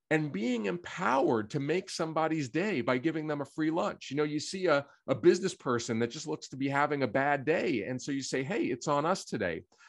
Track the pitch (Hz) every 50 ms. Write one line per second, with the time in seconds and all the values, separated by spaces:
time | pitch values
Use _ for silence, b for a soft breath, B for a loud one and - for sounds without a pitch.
0 | _ - 156 156 156 147 135 190 214 247 247 233 208 196 180 175 - - - 160
1 | 185 214 254 - - 160 123 110 104 104 - 147 139 143 160 185 190 - - -
2 | 170 160 156 160 160 160 160 160 143 120 117 160 190 214 190 131 113 131 127 127
3 | 123 160 156 160 151 156 147 147 139 - - - 156 160 156 175 208 196 165 -
4 | - - 131 147 151 151 147 151 - - - 190 185 170 147 143 139 b b b
5 | b b 135 113 107 175 202 180 190 180 - - - 139 120 117 - - 117 110
6 | 120 117 120 151 - 151 156 - - - 147 131 135 139 139 139 147 143 147 143
7 | 131 113 98 131 139 143 143 139 123 151 160 208 233 185 143 104 90 98 131 127
8 | - 151 143 139 127 - - 131 135 135 202 339 311 - - 120 - 160 147 143
9 | 147 165 190 185 - - 151 127 98 87 80 90 - _ b b b